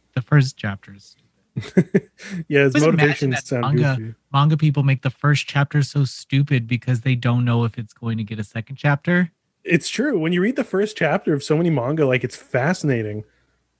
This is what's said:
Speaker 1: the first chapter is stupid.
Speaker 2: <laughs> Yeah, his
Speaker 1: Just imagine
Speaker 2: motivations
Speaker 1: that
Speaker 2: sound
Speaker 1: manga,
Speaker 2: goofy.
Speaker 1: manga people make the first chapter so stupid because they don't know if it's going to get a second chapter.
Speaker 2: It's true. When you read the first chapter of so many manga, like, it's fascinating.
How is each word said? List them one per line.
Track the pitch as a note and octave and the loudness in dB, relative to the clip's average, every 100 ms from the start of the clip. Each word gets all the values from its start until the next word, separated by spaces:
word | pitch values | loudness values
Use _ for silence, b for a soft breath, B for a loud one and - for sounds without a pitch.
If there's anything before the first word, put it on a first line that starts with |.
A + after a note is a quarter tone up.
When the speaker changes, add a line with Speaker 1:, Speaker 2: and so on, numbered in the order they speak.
| _ | _
Speaker 1:
the | - | -10
first | - D3 C3 - | 0 2 2 -2
chapter | G#2+ G2 - | -10 -10 -14
is | G2+ - _ | -20 -20 _
stupid. | _ _ _ - - - - - - | _ _ _ -12 -2 0 2 0 -2
Speaker 2:
<laughs> | _ - F#3+ D#3+ | _ -12 -10 -2
Yeah, | C#3+ | 2
his | C#3 | 4
Speaker 1:
Just | C3 D#3 | 4 2
imagine | E3 | 4
Speaker 2:
motivations | D3 C#3+ C#3 | 2 2 -2
Speaker 1:
that | B2+ - | -2 -4
Speaker 2:
sound | B2+ | -4
Speaker 1:
manga, | B2 D3 C#3 C3 | 0 2 2 0
Speaker 2:
goofy. | A2+ A#2 _ | -6 -14 _
Speaker 1:
manga | C#3 D3+ D#3 | 2 2 4
people | D#3 C#3+ | 2 2
make | C#3 C3+ | 2 2
the | C3 | -2
first | - C#3+ C#3+ - | -2 0 0 0
chapter | C#3+ C#3+ D3+ | -2 0 0
so | C#3 C#3+ | 0 0
stupid | C3+ - - C3+ C#3+ C3+ A2+ | -2 -4 -2 0 2 0 0
because | A#2+ - B2 | -4 -2 -2
they | C3 B2+ | 0 0
don't | A#2+ A#2+ | 0 0
know | A#2+ A#2+ | 2 0
if | A#2 A#2 | 0 -4
it's | A2 | -12
going | - A#2 A2+ | -10 -6 -4
to | |
get | G#2 A2 | -6 -8
a | |
second | G#2 A2+ - C#3 | -8 -10 -10 -4
chapter. | D3 C#3+ - F3+ F3 - _ _ | -2 -2 0 0 0 -4 _ _
Speaker 2:
It's | - E3+ - | -2 -2 -2
true. | - C#4+ G#3+ | -4 -2 0
When | D#3 | 0
you | F3+ | 0
read | G3+ | 0
the | C4+ | -2
first | A#3+ F#3+ G#3 - | -4 -2 -2 -2
chapter | D#3+ E3+ - | 0 0 0
of | D3 | -2
so | - D#3 | 0 0
many | F3 | 2
manga, | C#3+ A#2+ D#3+ C#3 | 0 0 0 2
like, | B2+ | 0
it's | B2 - | -2 -10
fascinating. | - B2+ C#3 F#3 D3+ A#2+ G#2+ G#2+ G#2+ _ _ _ _ _ | -4 -2 0 0 0 -2 -2 -8 -12 _ _ _ _ _